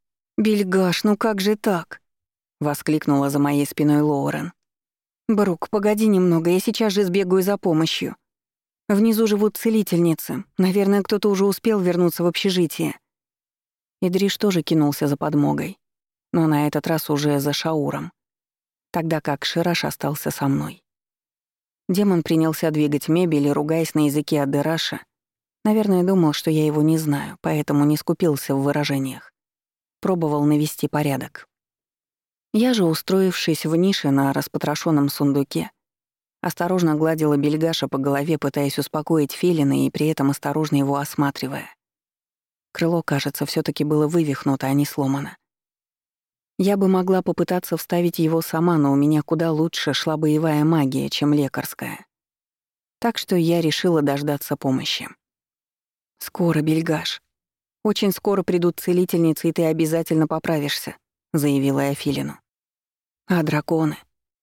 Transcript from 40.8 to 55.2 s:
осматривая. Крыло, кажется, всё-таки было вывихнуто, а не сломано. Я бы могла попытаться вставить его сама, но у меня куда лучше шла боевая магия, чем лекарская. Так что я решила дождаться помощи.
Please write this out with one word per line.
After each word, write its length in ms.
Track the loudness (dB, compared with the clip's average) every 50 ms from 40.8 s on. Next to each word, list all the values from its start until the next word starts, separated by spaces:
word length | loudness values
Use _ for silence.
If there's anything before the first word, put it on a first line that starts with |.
| 2 0 0
осматривая. 760 | -2 -4 -4 -2 -2 -2 -2 -2 -6 -8 -10 -10 -10 -12 -16 -20 _ _ _ _ _ _ _ _ _ _ _ _ _ _ _ _ _ _ _
Крыло, 300 | -6 -2 0 0 0 0
кажется, 420 | -2 -2 -2 -2 -2 -4 -6 -6 -6
всё-таки 360 | -4 -4 -4 -4 -2 -2 -2
было 240 | -2 0 2 2 2
вывихнуто, 600 | 2 2 0 0 0 -2 -2 -2 -2 -2 -2 0
а 60 | 0
не 120 | 0 0 0
сломано. 520 | 0 -2 -2 -2 -2 -2 -4 -6 -8 -14 -18 _ _ _ _ _ _ _ _ _ _ _ _ _ _ _ _ _ _ _ _ _ _ _ -2
Я 160 | 0 0 2
бы 120 | 2 2 2
могла 340 | 2 2 2 2 0 0
попытаться 540 | 0 -2 -2 -2 -2 -2 -2 -4 -4 -4 -6
вставить 420 | -6 -4 -2 0 0 0 0 0 0
его 240 | 0 0 0 0
сама, 360 | -2 -2 -2 0 2 2 2 4
но 140 | 2 2
у 40 | 4
меня 260 | 4 4 2 2 0
куда 300 | 0 0 -2 0 0 0
лучше 420 | 0 0 0 -2 -2 -4 -4 -4 -4
шла 220 | -2 -2 -4 -2
боевая 480 | 0 0 0 2 2 2 0 2 2 2
магия, 440 | 2 2 2 2 0 0 -2 -4 -4
чем 240 | -4 -2 0 2
лекарская. 720 | 2 2 0 -2 -4 -6 -8 -8 -10 -12 -12 -12 -12 -14 -18 _ _ _ _ _ _ _ _ _ _ _ _ _ _ _ _ _ _ _
Так 180 | -4 -4 -4
что 200 | -4 -4 -2 0
я 240 | 2 2 2 2 2
решила 420 | 2 0 0 0 2 2 2 2
дождаться 540 | 2 2 0 -2 -2 -4 -4 -4 -4 -6 -6
помощи. 520 | -4 -2 -2 -2 -2 -2 -4 -6 -6 -8 -12 -16 _